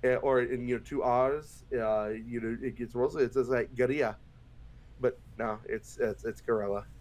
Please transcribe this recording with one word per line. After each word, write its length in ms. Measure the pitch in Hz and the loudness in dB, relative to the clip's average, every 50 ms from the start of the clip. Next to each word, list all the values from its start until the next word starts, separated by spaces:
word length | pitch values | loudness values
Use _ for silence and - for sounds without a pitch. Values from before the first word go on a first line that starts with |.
| - | 4
uh, 120 | 127 127 | 4 4
or 260 | 117 - 139 131 127 | 4 4 4 4 4
in 260 | 123 117 127 123 123 123 | 4 2 -2 -4 -2 -2
your 100 | 123 117 | -2 -2
two 240 | - - 143 139 | -2 -4 -4 0
R's, 600 | - 123 120 123 131 135 143 151 151 - - - - - | 2 4 4 4 4 4 2 -2 -6 -10 -18 -18 -10 -4
uh, 360 | - 123 113 110 107 107 107 107 | -2 0 2 2 2 2 0 -2
you 320 | 110 113 113 120 120 117 | -4 -6 -6 -6 -6 -4
know, 160 | 113 113 117 117 | -2 -4 -4 -2
it 140 | 117 131 120 | -4 -6 -4
gets 180 | - 123 107 113 | -4 -8 -6 -2
worse. 200 | 120 127 151 160 | 0 0 0 4
It's 200 | 160 135 113 - | 2 2 2 4
just 160 | 131 120 113 | 2 2 4
like 240 | 131 120 113 - - | 2 2 0 0 0
gorilla. 420 | 123 127 123 139 151 135 110 - - - - - - - - - - - - - - - - - - | 0 2 2 4 2 0 0 -2 -6 -12 -20 -20 -20 -20 -20 -20 -18 -18 -18 -18 -18 -20 -20 -10 0
But 180 | 127 123 - - - - - - | 0 0 0 0 -16 -20 -8 -6
no, 200 | 113 113 107 110 - - | -4 -4 -4 -6 -6 -8
it's, 300 | 113 110 - - - - | -8 -8 -8 -12 -4 -2
it's, 260 | 117 110 101 - - | 0 0 0 -2 -6
it's 160 | 113 107 - | -8 -8 -6
gorilla. 460 | - - 117 110 101 101 98 101 101 - - - | -2 0 0 0 2 0 -2 -4 -4 -8 -18 -20